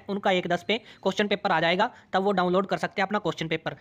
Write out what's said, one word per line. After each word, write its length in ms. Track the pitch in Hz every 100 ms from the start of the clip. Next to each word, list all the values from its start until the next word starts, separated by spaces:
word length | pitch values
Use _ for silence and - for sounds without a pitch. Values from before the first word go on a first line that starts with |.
| -
उनका 240 | 202 202
एक 140 | 185 175
दस 180 | 170 -
पे 100 | 220 - -
क्वेश्चन 240 | 196 190 208
पेपर 240 | 202 196
आ 80 | 165
जाएगा, 320 | 165 180 226 - -
तब 100 | 185
वो 80 | 190
डाउनलोड 340 | 196 180 180 190
कर 100 | 175
सकते 220 | 175 -
हैं 60 | 190
अपना 120 | 208
क्वेश्चन 280 | 170 - 165
पेपर, 300 | 160 - 143